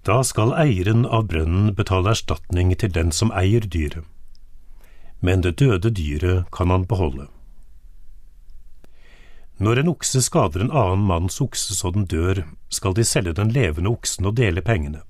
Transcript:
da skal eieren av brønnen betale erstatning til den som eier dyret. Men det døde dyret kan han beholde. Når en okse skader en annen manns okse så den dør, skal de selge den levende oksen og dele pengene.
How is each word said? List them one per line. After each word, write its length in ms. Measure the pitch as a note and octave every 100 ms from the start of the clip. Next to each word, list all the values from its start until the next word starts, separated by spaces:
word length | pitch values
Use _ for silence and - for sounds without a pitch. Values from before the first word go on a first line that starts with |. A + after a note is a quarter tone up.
| -
da 140 | A#2
skal 300 | B2+ - A2
eieren 460 | - D3+ F#2 F#2+ A2+
av 220 | B2+ A2+ G#2
brønnen 460 | E2 D#2+ F2+ G#2+
betale 380 | G2 G2+ F#2+ F#2
erstatning 560 | A2 - - - F2+ F2+ F2+
til 140 | G2
den 140 | E2+ E2
som 200 | - A2
eier 300 | G2 F#2+ A#2 G#2+
dyret. 380 | E2+ D2 D#2 - - - - - - - - - - - -
Men 220 | F2+ F#2
det 140 | F2 E2
døde 320 | C#3 F#2+ A2
dyret 560 | G#2 D2+ D2 F2+ F#2 F2+
kan 160 | - F2
han 140 | F#2 F2+
beholde. 380 | G2 D#2+ C#2 C#2+ - - - - - - - - - - - - - - - - - - - - - - -
Når 220 | G2+ A#2+
en 80 | E3
okse 300 | D#3 - C3
skader 400 | A#2+ E3+ G2+ E2
en 80 | A2+
annen 320 | D#3 F#2+ F#2+ G#2
manns 320 | E2+ F#2 -
okse 320 | C#3 - -
så 160 | F#2+ F#2
den 140 | F#2+ F#2
dør, 380 | D#2+ F2+ F#2+ E2+ - -
skal 260 | - F#2+
de 80 | F#2+
selge 320 | A#2 - F2+
den 160 | E2 G#2+
levende 400 | C3 F#2+ D2+ F2+
oksen 380 | A#2 - - F#2+
og 80 | A#2
dele 240 | A2 E2+
pengene. 380 | - G#2 D2 D2+